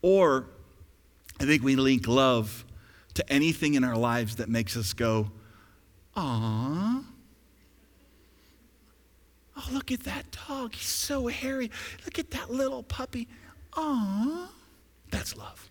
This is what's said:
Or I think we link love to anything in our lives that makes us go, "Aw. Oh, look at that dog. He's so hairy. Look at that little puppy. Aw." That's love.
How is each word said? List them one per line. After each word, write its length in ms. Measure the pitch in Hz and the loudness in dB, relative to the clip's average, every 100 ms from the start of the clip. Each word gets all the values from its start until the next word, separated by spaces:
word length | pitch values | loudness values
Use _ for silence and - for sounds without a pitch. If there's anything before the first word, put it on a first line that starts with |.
Or 460 | 180 196 170 131 123 - - - - - _ _ - - | 6 8 8 6 0 -18 -20 -20 -20 -20 _ _ -20 -2
I 60 | |
think 180 | 139 151 | 4 4
we 140 | 131 135 | 4 4
link 320 | 135 131 113 | 6 4 4
love 560 | 123 131 123 107 - - - - - _ | 4 6 4 0 -8 -16 -20 -20 -20 _
to 180 | - - | -6 2
anything 440 | 143 156 156 156 | 4 4 2 2
in 100 | 143 | 2
our 140 | 127 113 | 2 2
lives 380 | 120 117 110 113 | 0 0 -2 -4
that 120 | 113 | -2
makes 260 | 117 107 | 0 0
us 200 | 117 104 | -4 -6
go, 360 | - 117 110 104 - - - - _ _ _ _ - | 0 2 2 -2 -6 -20 -20 -20 _ _ _ _ -6
"Aw. 840 | 151 117 113 110 127 160 208 254 285 - - _ _ _ _ _ _ _ _ _ _ _ _ _ - _ _ _ _ _ _ _ _ | -2 -2 -2 -2 -2 -2 -2 -2 -6 -20 -20 _ _ _ _ _ _ _ _ _ _ _ _ _ -20 _ _ _ _ _ _ _ _
Oh, 140 | - - | -14 -6
look 220 | 262 - | -6 -4
at 120 | 254 | -6
that 300 | - 233 - - - | -6 -10 -10 -16 -10
dog. 260 | 269 240 | -8 -8
He's 140 | - - | -8 -6
so 380 | - - 285 240 | -4 -4 -2 -4
hairy. 440 | 240 262 269 240 - - - - | -4 -4 -4 -4 -8 -14 -12 -10
Look 120 | - | -8
at 120 | - | -6
that 200 | 262 - | -8 -6
little 320 | 247 269 262 | -2 -2 -4
puppy. 460 | 220 - 254 247 233 - - - - | -8 -8 -8 -8 -10 -14 -20 -20 -10
Aw." 760 | - 311 262 202 196 247 330 359 - - _ _ _ - | -4 0 0 0 0 0 -2 -10 -18 -20 _ _ _ -8
That's 260 | - - - | -6 -6 -12
love. 320 | 104 - - | -16 -20 -20